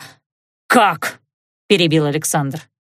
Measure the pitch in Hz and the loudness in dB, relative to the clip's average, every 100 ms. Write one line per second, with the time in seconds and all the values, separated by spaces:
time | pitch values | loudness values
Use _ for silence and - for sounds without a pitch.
0 | - _ _ _ _ _ - 247 202 160 | -4 _ _ _ _ _ 0 2 2 0
1 | - - _ _ _ _ - 196 170 160 | -8 -12 _ _ _ _ 0 2 2 2
2 | 147 151 - 160 139 127 - _ | 0 -4 -4 -4 -4 -8 -14 _